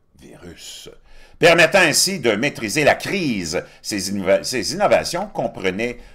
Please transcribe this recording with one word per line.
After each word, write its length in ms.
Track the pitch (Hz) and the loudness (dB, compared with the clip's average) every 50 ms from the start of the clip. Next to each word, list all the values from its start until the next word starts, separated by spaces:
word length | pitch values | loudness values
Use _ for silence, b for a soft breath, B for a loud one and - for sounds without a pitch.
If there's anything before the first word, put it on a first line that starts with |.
| _ _ _ - | _ _ _ -20
virus. 680 | - - 71 73 85 87 80 - - - - - - 82 - b b b b b b b b - | -20 -20 -20 -20 -20 -20 -18 -18 -18 -18 -18 -18 -18 -20 -20 b b b b b b b b 2
Permettant 420 | - 170 165 170 165 156 - 196 | 4 4 6 6 4 4 4 4
ainsi 400 | 180 156 131 - - - 196 190 | 4 4 4 2 0 0 -2 0
de 120 | 123 120 | 0 0
maîtriser 520 | 104 101 127 147 143 - 117 104 101 151 147 | 0 2 0 -2 -4 -4 -6 -4 -2 2 2
la 100 | 123 95 | 4 2
crise, 720 | - - - 156 202 175 143 113 101 87 78 85 87 B B B B | 2 0 -4 -4 -4 -2 -2 -2 -2 -4 -4 -4 -4 B B B B
ces 300 | - - 110 101 92 98 | -10 -6 -6 -4 -4 -4
innova-, 320 | 98 101 92 87 98 90 78 | -4 -2 2 2 2 2 2
ces 300 | - - 123 95 - 135 | -2 -4 -4 -4 -4 -2
innovations 540 | 190 208 165 117 135 - - - 170 202 202 | 0 2 2 4 2 2 0 -4 -6 -6 -6
comprenaient 720 | - - 143 113 - - 95 95 90 98 113 123 120 B B B B | -6 -4 -6 -4 -6 -4 -4 -2 -2 -2 -4 -6 -6 B B B B